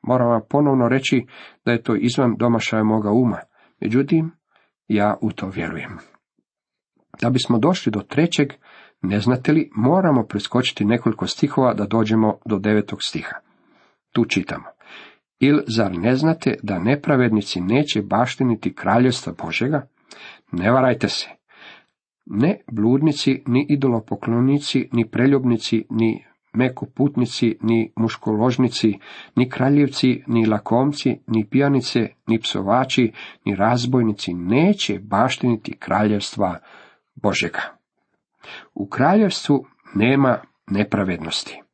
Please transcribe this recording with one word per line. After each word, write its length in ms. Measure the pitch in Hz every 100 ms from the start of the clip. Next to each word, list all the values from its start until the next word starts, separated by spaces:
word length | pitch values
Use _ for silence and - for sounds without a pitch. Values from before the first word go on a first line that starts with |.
Moram 260 | - 127 120
vam 140 | 117 -
ponovno 380 | 143 147 135 117
reći 380 | 135 135 131 120 - - _
da 80 | -
je 100 | 113
to 120 | -
izvan 400 | 104 120 120 120 -
domašaja 460 | 120 113 - 110
moga 260 | 107 107 104
uma, 280 | 113 123 92 - _ _ _
međutim, 520 | 107 120 143 165 160 _ _ _ _ _ _
ja 280 | 107 104 107
u 120 | 107
to 160 | - 92
vjerujem. 500 | 92 78 80 - - - _ _ _ _ _ _ _ _ _ _ -
Da 100 | 120
bismo 280 | 127 - 117
došli 340 | 143 185 -
do 80 | 107
trećeg, 480 | - - 170 - 143 - _ - - _
"ne 180 | 92 101
znate 320 | 104 123 131
li", 180 | 156 -
moramo 520 | 107 120 180 185 131 107
preskočiti 580 | 101 - 120 123 -
nekoliko 420 | 104 117 - 110 90
stihova 480 | - 147 - 127
da 120 | 104 101
dođemo 520 | 113 107 110 110 101
do 140 | 110 104
devetog 440 | 107 107 101 101
stiha. 340 | - 156 - - _ _ _ _ _ _ _
Tu 120 | -
čitamo: 400 | 113 98 - - - _ - - - _ _ _
"Il 200 | 135 143 -
zar 320 | 113 101 87
ne 180 | 107 131
znate 400 | 156 160 - -
da 160 | 107 92
nepravednici 840 | 98 143 - 139 123 107 101 90
neće 420 | 90 123 147 110
baštiniti 720 | 98 110 123 - 127 110 -
kraljevstva 580 | - - 110 127 123 - 85
Božega? 460 | 85 - 123 147 - _ _ - - - _
Ne 180 | 85 95
varajte 380 | 127 135 - 95
se. 200 | - - - _ _ - - _ _ _ _ -
Ne 300 | 101 147 208 -
bludnici, 680 | 110 107 135 156 147 - 135 -
ni 200 | 123 147
idolopoklonici, 1200 | 143 135 117 - 101 - 117 131 143 143 139 -
ni 160 | 120 113
preljubnici, 760 | - 131 139 127 113 - 113 -
ni 340 | 113 113 - _ _ _
mekoputnici, 1040 | 110 127 127 - - 139 - 123 - 117 -
ni 320 | 110 117 110 -
muškoložnici, 1040 | 110 - - 107 123 127 123 - 110 101 - - - -
ni 120 | 127
kraljevci, 720 | - 135 143 139 131 131 123 -
ni 200 | 117 110
lakomci, 720 | 107 - 117 139 143 131 117 -
ni 200 | 110 107
pijanice, 580 | 131 143 139 123 123 107 _ -
ni 140 | 113
psovači, 720 | - 98 98 120 131 - 117 - - -
ni 100 | -
razbojnici 800 | 95 113 123 120 127 113 101 -
neće 640 | 87 87 123 180 202 - 92
baštiniti 800 | 104 101 123 - 123 113 - -
kraljevstva 800 | - 101 107 104 - - 95 85 - - - _ _
Božega." 460 | - 104 - - - - - _ _ _ _ _ _ - - -
U 140 | - 101
kraljevstvu 800 | - 143 208 202 - - 139 - _ -
nema 440 | 101 113 139 131 101 - _ -
nepravednosti. 960 | 98 104 101 95 85 78 - - - _